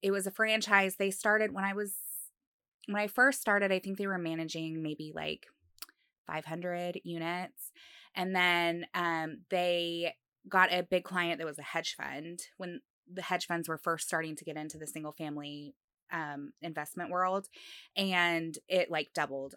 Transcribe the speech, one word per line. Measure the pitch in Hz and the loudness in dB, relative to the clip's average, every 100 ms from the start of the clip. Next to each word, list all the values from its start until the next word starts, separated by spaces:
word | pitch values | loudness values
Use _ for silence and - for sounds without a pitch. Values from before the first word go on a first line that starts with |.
it | 196 | 0
was | 196 190 | 2 0
a | |
franchise. | - 220 220 214 202 196 185 | 0 2 2 6 6 6 2
They | 196 | 0
started | 190 214 214 214 | 2 4 4 4
when | 196 | 0
I | 196 | -2
was, | 196 208 - - - - _ _ _ _ _ - | -2 -4 -6 -8 -10 -10 _ _ _ _ _ -4
when | 208 | 0
I | 208 | 0
first | - 262 262 | 6 6 6
started, | - 202 196 | 4 4 4
I | 190 | 2
think | 185 196 | 0 -4
they | 196 | -2
were | 185 | 0
managing | 165 165 160 165 160 160 | -2 -2 -4 -4 -4 -4
maybe, | 156 151 156 - | -4 -6 -8 -6
like, | - 78 - _ _ - - _ _ _ - | -4 -6 -10 _ _ -18 -18 _ _ _ -6
five | 156 156 | -6 -4
hundred | 160 180 175 175 175 | -6 -4 -4 -4 -6
units. | 170 170 165 175 185 - - - - - - - | -6 -4 -2 -4 -6 -10 -16 -16 -20 -20 -12 -4
And | 185 185 | 0 4
then, | 180 175 170 170 - | 6 6 4 2 -2
um, | 180 175 165 160 156 180 | 0 2 0 -2 -6 -2
they | 185 180 175 170 170 170 - _ _ - | 2 2 2 0 -2 -4 -6 _ _ 2
got | 190 185 | 6 6
a | 180 | 6
big | 180 185 | 2 0
client | 180 185 170 165 | 2 0 0 0
that | 160 | -4
was | 147 | -8
a | |
hedge | 143 165 165 - | -6 -4 -4 -6
fund | 135 135 160 175 - - | -6 -8 -10 -10 -14 -10
when | 180 175 _ _ - | -10 -10 _ _ -14
the | 180 | -8
hedge | 180 180 - | -2 -2 0
funds | 170 160 | -2 -2
were | 160 | -4
first | - 165 - | -2 -2 0
starting | 165 160 151 | -2 -2 -6
to | - | -8
get | 156 | -8
into | 156 156 | -8 -10
the | 151 | -10
single | 160 151 | -8 -8
family, | - 156 147 147 147 147 - _ _ - | -6 -6 -6 -8 -10 -14 -18 _ _ -8
um, | 165 151 143 143 - | -6 -6 -6 -10 -10
investment | 165 156 147 - 175 | -8 -6 -8 -6 -4
world, | 180 185 190 196 - - - - - | 0 2 0 -4 -16 -20 -20 -10 -2
and | 196 180 175 170 165 156 - | 2 4 4 2 -2 -6 0
it, | 185 175 | 2 2
like, | 160 151 - | 0 -2 -2
doubled | 147 135 135 | -2 -4 -8